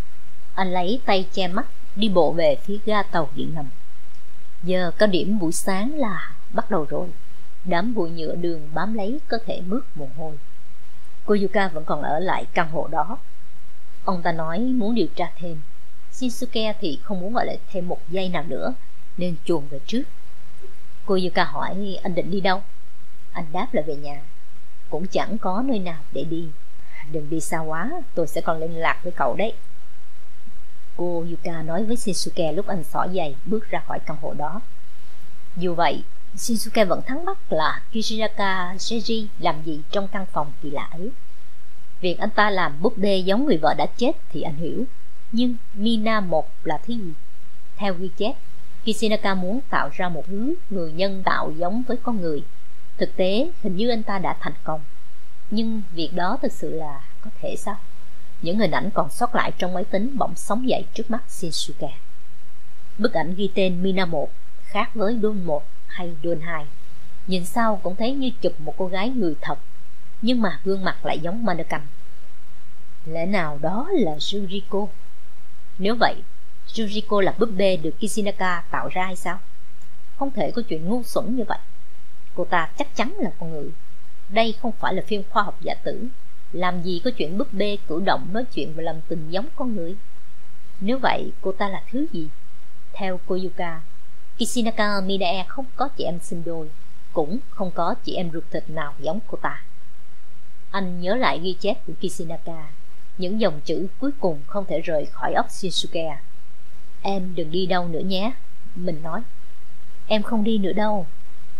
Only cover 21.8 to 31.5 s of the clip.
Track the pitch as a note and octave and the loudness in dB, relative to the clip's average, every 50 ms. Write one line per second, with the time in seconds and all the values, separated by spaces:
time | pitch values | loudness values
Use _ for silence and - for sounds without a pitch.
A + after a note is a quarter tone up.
21.8 | G#3 G3 F#3+ - - - E3+ E3+ D#3 D#3 F3 G3+ F3 G3 F#3 G3 - - - - | -2 -2 -2 -2 -2 -2 0 0 0 0 0 0 0 0 0 0 0 0 0 0
22.8 | - - - - - - - - - - - F3 E3+ D#3 D3+ F3+ F#3+ - - D3+ | 0 0 0 0 0 0 0 0 -2 -2 -2 -2 -2 -2 -2 -2 -2 -2 -2 0
23.8 | D3+ D#3 D3 C#3+ D3 C#3+ C#3+ C#3 - - - - - - - - - - - - | 0 0 -2 -2 -2 -2 -2 -2 -2 -2 -2 -2 0 0 0 0 -2 -2 -2 -2
24.8 | - - - D3+ F3+ G3 - F3 C3+ B2 F3+ A3+ - F#3 F#3 G3+ B3+ C4+ C4+ G#3 | 0 0 0 0 0 0 0 0 0 0 0 0 0 0 0 0 0 0 0 0
25.8 | F#3 F3+ E3 D#3 - - - - E3+ E3 E3+ E3 E3+ D#3+ D3+ - - - - - | 0 0 0 0 0 0 0 0 0 0 0 0 0 0 0 0 0 0 0 0
26.8 | - - - - - C#3+ D3+ D#3+ D3 D3 D#3+ D#3+ D#3 - - D#3+ D#3+ D#3 D#3 D#3+ | 0 0 0 0 0 0 0 0 0 0 0 0 0 0 0 0 0 0 0 0
27.8 | F3 B3 E3 F3+ - - - - E3 E3 - E3+ E3 - E3 D#3+ D#3+ E3+ E3+ E3 | -2 -2 -2 -2 0 0 0 0 0 0 0 0 0 0 0 0 0 0 0 0
28.8 | E3 D3+ C3+ - - F3+ F3+ - C#3+ B2+ A2+ - G3 A3+ - - - - - - | 0 0 0 0 0 0 0 0 0 0 0 0 0 0 0 0 0 0 0 0
29.8 | - - - - - - - - - - - - - - - - - - - - | 0 0 0 0 0 0 0 0 0 0 0 0 0 0 2 2 0 0 0 0
30.8 | - - - - F3 F3 F3 E3+ E3 E3+ E3+ E3 - F#3 | 0 0 0 0 0 0 0 0 0 0 0 0 0 0